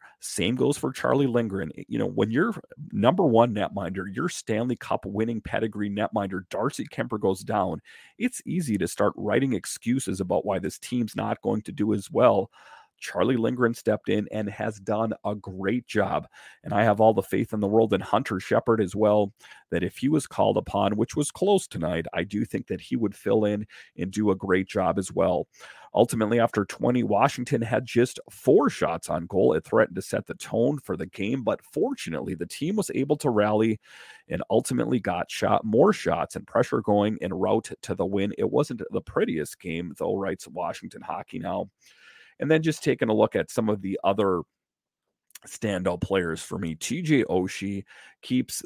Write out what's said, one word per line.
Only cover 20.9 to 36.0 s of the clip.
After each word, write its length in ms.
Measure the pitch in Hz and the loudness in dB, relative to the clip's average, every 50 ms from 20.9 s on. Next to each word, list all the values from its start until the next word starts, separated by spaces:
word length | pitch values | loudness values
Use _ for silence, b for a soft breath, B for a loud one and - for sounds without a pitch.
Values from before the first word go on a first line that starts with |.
| 104 | 2
which 180 | 107 110 - - | 0 -2 -2 -2
was 160 | 147 147 - | -4 -4 -4
close 380 | - - 180 202 202 190 - - | -2 -2 0 2 2 0 0 -4
tonight, 380 | - 87 82 78 73 82 82 - - | -8 -6 -4 -2 -2 -4 -4 -4 -4
I 120 | 90 87 | -4 -4
do 200 | 98 104 104 117 | -2 -2 -4 -4
think 220 | - - 95 - | -2 -4 -8 -6
that 140 | - 92 90 | -6 -8 -8
he 160 | - - 127 | -6 -6 -4
would 180 | 120 110 101 104 | -2 -2 -2 -4
fill 300 | - - 104 110 110 107 | -4 -2 0 2 2 2
in 240 | 104 104 104 107 B B B B B B | 2 0 -2 -6 B B B B B B
and 140 | - 90 95 | -8 -8 -6
do 220 | 95 104 104 104 95 | -4 0 2 2 2
a 40 | |
great 300 | 92 107 95 92 95 95 | 0 2 2 2 2 2
job 320 | - - 101 92 87 82 98 | 0 -2 0 0 2 2 0
as 140 | 92 - - | -2 -2 0
well. 340 | 101 87 90 90 - - _ B B B B B B B B B | 0 2 2 2 0 -2 _ B B B B B B B B B
Ultimately, 460 | - 120 - - 110 110 104 117 117 | 4 6 6 4 0 0 2 2 2
after 240 | 117 - - 107 98 | 2 2 2 0 -2
twenty, 400 | - - - 120 120 123 123 110 | -2 -4 -2 0 2 2 2 2
Washington 580 | 104 104 101 127 139 - - 120 - 143 117 117 | 2 4 4 4 2 2 -2 -4 -2 -2 -2 0
had 240 | 110 123 - 131 | 0 -2 -2 -2
just 320 | - - 120 123 - - - - - | 0 2 2 2 2 0 -12 -18 -18
four 380 | - - - 127 147 220 285 220 | -20 -4 4 6 6 6 6 4
shots 400 | - - - 80 82 85 - - | 0 0 -2 -2 -2 -4 -4 -4
on 180 | 80 82 87 | -4 -4 -4
goal. 280 | 92 98 95 104 - 78 | -2 0 4 4 4 4
It 100 | 82 - | 2 0
threatened 320 | - 110 113 110 - - | 2 4 4 4 4 0
to 60 | 95 - | -10 -8
set 240 | - - 104 - | -4 -6 -6 -4
the 80 | - - | -6 -12
tone 440 | - - - 107 113 117 139 151 135 | -12 -10 -4 0 2 2 2 0 -2
for 160 | - - 95 | -4 -6 -6
the 100 | 87 90 | -6 -6
game, 380 | 92 _ - 98 107 127 135 113 | -10 _ -6 -4 -4 -4 -2 -2
but 180 | 110 - - _ | -2 -2 -4 _
fortunately, 720 | - - 151 202 269 277 - - - 80 69 - - - | -10 -4 -2 -2 -2 -2 -6 -8 -8 -8 -6 -6 -6 -6
the 120 | 160 - | -8 -8
team 280 | - - - 143 170 220 | -10 -6 -6 -4 -2 -2
was 160 | 214 - - - | -2 -4 -2 -2
able 200 | 123 135 143 151 139 | -4 0 0 0 0
to 120 | - 139 | 0 0
rally 480 | 113 104 104 107 107 107 113 113 110 - B B B B B B B B B - | 2 4 2 4 4 4 4 2 2 -2 B B B B B B B B B -6
and 140 | 82 90 - - | -6 -6 -2 2
ultimately 480 | 104 117 - - 131 120 113 113 131 113 | 2 2 2 2 -2 -2 0 0 0 -2
got 320 | - 95 87 87 82 _ | 0 -2 -2 -2 -4 _
shot, 340 | - - 107 104 104 - - | -4 -2 0 2 2 2 2
more 280 | 110 107 120 165 214 190 | 2 4 6 6 6 4
shots 420 | - | 2